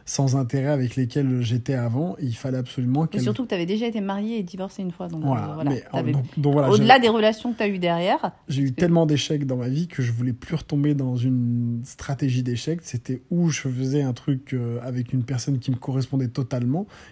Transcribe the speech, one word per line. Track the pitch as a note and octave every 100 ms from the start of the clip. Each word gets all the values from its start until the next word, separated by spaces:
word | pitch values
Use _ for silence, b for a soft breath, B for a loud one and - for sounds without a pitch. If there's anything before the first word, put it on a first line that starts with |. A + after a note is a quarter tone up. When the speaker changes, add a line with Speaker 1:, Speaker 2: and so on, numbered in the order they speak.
| B
Speaker 1:
sans | - C3+ C3+
intérêt | B2 C3+ C3+
avec | D3 B2+ B2
lesquelles | B2+ D3 C3+ B2+
j'étais | A#2 A#2+ A#2+
avant. | C3 A#2+ A#2+ F3 F#3+
Il | C#3
fallait | A2 C3+ B2+
absolument | B2 - B2 C3
Speaker 2:
Mais | D#3+
Speaker 1:
qu'elle | G3+
Speaker 2:
surtout | B2+ C#3
que | A#3+
t'avais | G3 E3+
déjà | G#3+ A#3
été | A3+
mariée | G3 G3 G#3+ A#3
et |
divorcée | F3 F#3 F#3+ -
une | F#3
fois, | E3+ F3+
donc, | D#3+
Speaker 1:
Voilà, | C#3+ B2 D3+
Speaker 2:
euh, |
voilà. | D3+ C#3+
Speaker 1:
mais, | B2+ -
Speaker 2:
T'avais, | C3 B2
Speaker 1:
donc, | C#3 B2 -
donc | C#3+
voilà, | C#3+ C#3
Speaker 2:
au-delà | G#3 A3
Speaker 1:
j'avais | C4
Speaker 2:
des | A#3
relations | A3+ G#3+ A3 B3
que | A3+
t'as | G#3
eues | G3
derrière, | F3 E3+ F3+ D4+ F#3 - -
Speaker 1:
j'ai | C#3
eu | C#3
Speaker 2:
parce | B2
que |
Speaker 1:
tellement | F3 E3+
d'échecs | D#3+ D3 - D3+ C#3+
dans | B2+
ma | B2
vie | C3+ E3+
que | -
je | B2
voulais | A#2 B2
plus | A#2+ -
retomber | D#3+ - D3 C#3+
dans | C#3+ C3 B2
une | B2+ B2+ A#2+ A#2+ A#2+ A#2
stratégie | B2 - - C3+ C#3 B2+
d'échecs. | B2+ A#2+ - E3
C'était | - A#2+ - B2+ -
où | F3 E3+
je | C#3 C3+
faisais | B2+ C3 C#3+
un | C#3
truc, | A#2+ - C3+ -
euh, | B2+ A#2+ A#2
avec | B2 B2+ A#2+
une | C3
personne | A#2 C3 - B2
qui | A#2+
me | B2
correspondait | - C3 B2+ C3+ B2+
totalement, | C3+ B2+ B2+ B2 D3+ G3+ B B